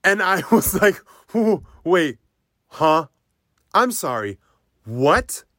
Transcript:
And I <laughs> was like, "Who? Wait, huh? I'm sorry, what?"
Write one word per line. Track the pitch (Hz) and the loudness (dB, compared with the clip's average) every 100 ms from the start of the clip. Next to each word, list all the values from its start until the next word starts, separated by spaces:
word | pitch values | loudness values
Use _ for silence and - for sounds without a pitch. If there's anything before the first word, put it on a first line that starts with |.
And | 196 202 | 2 0
I | 185 190 - | 0 -2 2
<laughs> | |
was | 226 - 190 | 0 2 2
like, | 208 - _ - _ | 2 0 _ -20 _
"Who? | 220 220 185 - - | -2 0 -2 -6 -12
Wait, | 160 180 151 110 _ _ _ _ _ | 0 2 0 -6 _ _ _ _ _
huh? | - 156 156 151 _ _ _ _ _ _ | -2 2 2 -2 _ _ _ _ _ _
I'm | 202 247 | -2 0
sorry, | 226 160 120 104 95 _ _ _ _ | -4 -6 -6 -6 -10 _ _ _ _
what?" | - 120 139 208 - - _ | -12 -2 2 2 -2 -14 _